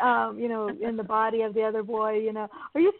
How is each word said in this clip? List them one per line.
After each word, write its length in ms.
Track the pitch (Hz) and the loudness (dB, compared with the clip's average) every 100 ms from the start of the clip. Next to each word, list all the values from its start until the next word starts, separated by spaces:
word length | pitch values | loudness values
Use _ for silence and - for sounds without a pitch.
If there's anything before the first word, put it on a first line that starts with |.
um, 360 | 247 240 226 214 | 2 2 0 -2
you 80 | 233 | -2
know, 220 | 226 208 | -2 -4
in 260 | 202 233 226 | -4 -4 -4
the 80 | |
body 380 | 208 220 220 226 | -2 0 2 2
of 120 | 220 | 0
the 100 | 208 | 0
other 180 | 220 220 | 0 0
boy, 340 | 208 226 220 214 | -2 -2 0 0
you 120 | 220 | -2
know, 160 | 214 214 - - 294 | -4 -8 -10 -6 4
"Are 60 | |
you 120 | 349 403 | 4 4